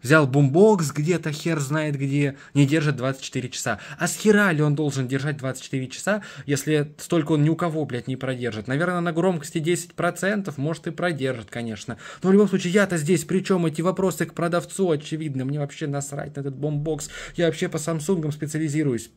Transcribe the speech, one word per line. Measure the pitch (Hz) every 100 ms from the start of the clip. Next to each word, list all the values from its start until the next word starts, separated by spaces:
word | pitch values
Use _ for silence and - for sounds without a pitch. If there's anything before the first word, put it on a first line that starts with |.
Взял | 117 156 143
бумбокс | 139 143 143 214 208 151
где-то, | 139 151 170 160
хер | 147 170 160
знает | 135 156 151 139
где, | 139 143 143 139 -
не | 139 143
держит | 156 147 123
двадцать | 127 135
четыре | - 131 123
часа. | - - 104 - 143
А | 175
с |
хера | - 208 208 202
ли | 151
он | 151
должен | 147 151 135 127
держать | 135 143 135
двадцать | 131 123
четыре | - 135 127
часа, | - - 208 - -
если | 139 139 - 151 147 -
столько | - 170 151
он | 156
ни | 147
у | 160
кого, | 175 156 135
блядь, | 123 -
не | 127
продержит? | 131 127 120 107 107
Наверное, | 139 175 180
на | 175
громкости | 165 185 170 - 175
десять | 156 175 -
процентов, | - 170 170 185 208 190 147
может, | 143 151 185
и |
продержит, | 170 175 147 131 120 104
конечно. | - 117 107 - 113 - -
Но | 180
в |
любом | 196 208
случае, | 190 185
я-то | 190 190 175
здесь | 151 175
при | - 185
чём? | 185 190
Эти | 170 151
вопросы | 170 185 190 - 160
к |
продавцу, | - 170 170 - - 190
очевидно. | 147 151 160 156 131 131
Мне | 147
вообще | 143 - 156
насрать | 143 139 143 151 147
на |
этот | 139 135
бумбокс. | 143 147 156 151 - - - -
Я | 165
вообще | 156 180
по | 160
самсунгам | 160 165 151 190 151
специализируюсь. | 147 147 156 156 147 147 117 -